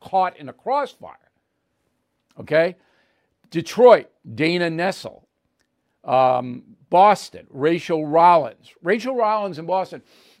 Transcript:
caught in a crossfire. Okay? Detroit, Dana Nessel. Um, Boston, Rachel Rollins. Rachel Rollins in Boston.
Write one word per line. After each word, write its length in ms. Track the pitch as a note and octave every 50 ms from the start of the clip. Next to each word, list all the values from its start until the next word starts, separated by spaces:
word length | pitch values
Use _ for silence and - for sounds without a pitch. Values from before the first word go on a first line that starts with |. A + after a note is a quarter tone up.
caught 360 | - - - F#3+ F#3 F3+ -
in 120 | - D3+ B2+
a 40 |
crossfire. 800 | A2+ _ - G#3+ C4 C#4+ C#4 - - _ - D#2+ C2+ _ _ _ _ _ _ _ _ _ _ _ _ _ _ _ _ _ _ _ _ _ _ _ _ -
Okay? 380 | - - D3+ D#3+ E3 F#3 F3+ _ _ _ _ _ _ _ _ _ _ _ _ _ _ _
Detroit, 580 | - E3 - - - G3+ B3 B3 G#3+ D#3 B2+ _ _ _ - - A2+
Dana 360 | G#2+ D3+ E3 F3 F3+ F3 E3+
Nessel. 540 | E3 D#3+ E3+ F#3+ F3+ - - - - - _ _ _ _ _ _ _ _ _ _ _ _ _ _ _ _ -
Um, 720 | - B2+ C3 C3 B2+ B2+ B2 B2+ B2+ A#2+ B2+ - _ A2+ _ _ -
Boston, 600 | - F3 G3 G#3 G3 - - - - E2+ - _
Rachel 560 | - C#3 C#3 D#3+ E3+ E3+ - - E3+ D#3 D#3
Rollins. 640 | D3 D3+ E3 E3 F3 F3 E3 C#3 A2+ - _ _ _ _ _
Rachel 360 | - E3+ G#3 A#3+ G3+ B3+ C4
Rollins 420 | A#3+ A3+ G#3+ G#3+ G#3+ G3+ G3 E3+ D3
in 80 | E3+
Boston. 360 | E3 F#3 F#3+ F#3 - E3+ B2+ _ _ _ _ _ _ _ _